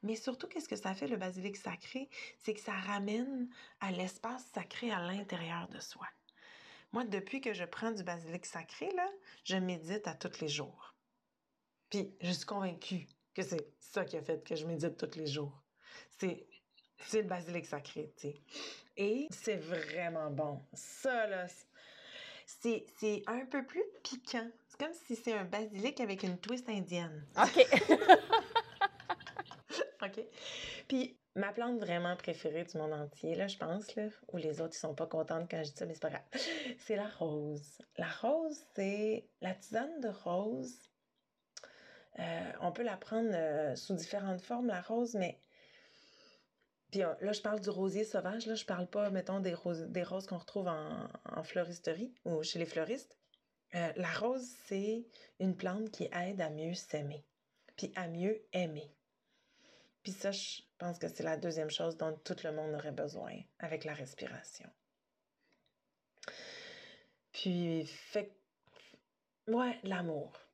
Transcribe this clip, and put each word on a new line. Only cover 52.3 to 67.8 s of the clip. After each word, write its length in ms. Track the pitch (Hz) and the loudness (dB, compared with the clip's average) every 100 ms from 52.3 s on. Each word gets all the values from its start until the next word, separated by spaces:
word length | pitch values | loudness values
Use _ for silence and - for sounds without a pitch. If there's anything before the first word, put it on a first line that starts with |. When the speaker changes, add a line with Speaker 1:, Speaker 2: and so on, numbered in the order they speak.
| 165 | 0
Speaker 1:
chez 160 | 156 170 | 0 0
les 60 | 165 | 0
fleuristes. 520 | 165 160 254 - - _ _ _ _ _ 175 | 0 0 -2 -6 -20 _ _ _ _ _ 0
Euh, 180 | 165 - | 0 0
la 160 | 170 | 0
rose, 340 | 165 220 262 247 - - | 2 2 0 -2 -12 -4
c'est 400 | 196 202 226 233 - - _ | 0 2 0 -2 -14 -20 _
une 160 | 190 180 | 2 2
plante 340 | 185 190 220 | 0 0 -2
qui 180 | - 170 | -2 -4
aide 300 | 175 180 196 | 0 -2 0
à 80 | 160 | 0
mieux 240 | 151 160 | 0 -2
s'aimer, 520 | 175 - 156 143 147 - _ _ _ - - | -2 -2 -2 -2 -6 -12 _ _ _ -20 -8
puis 160 | 190 - | -6 -4
à 140 | 175 | -4
mieux 360 | 170 185 220 - | 0 2 2 0
aimer. 420 | 185 175 151 147 - _ _ _ _ _ _ - - - _ | 0 0 -2 -10 -16 _ _ _ _ _ _ -20 -20 -20 _
Puis 80 | - | -10
ça, 200 | 185 196 | -2 -2
je 300 | 196 - - - _ | -2 -4 -8 -12 _
pense 220 | 175 170 | -4 -2
que 80 | 160 | -4
c'est 160 | - | -2
la 140 | 160 160 | 0 0
deuxième 320 | 170 160 156 | 0 0 0
chose 260 | 151 165 160 | 2 0 2
dont 160 | 160 156 - | -2 -2 -4
tout 100 | - | -4
le 80 | 165 | -2
monde 220 | 156 156 151 | -2 -2 -2
aurait 160 | 151 | -4
besoin 480 | 139 147 - - - - _ | -2 -4 -4 -8 -8 -12 _
avec 260 | 165 156 151 | -4 -4 -4
la 80 | |
respiration. 760 | 151 135 - - 123 - - - _ _ _ _ _ _ _ _ _ _ _ _ _ _ _ - - - - - - - - - _ _ | -6 -8 -8 -8 -8 -12 -16 -18 _ _ _ _ _ _ _ _ _ _ _ _ _ _ _ -12 -10 -12 -12 -12 -14 -16 -20 -20 _ _
Puis, 540 | - 196 175 170 165 | -2 2 4 4 2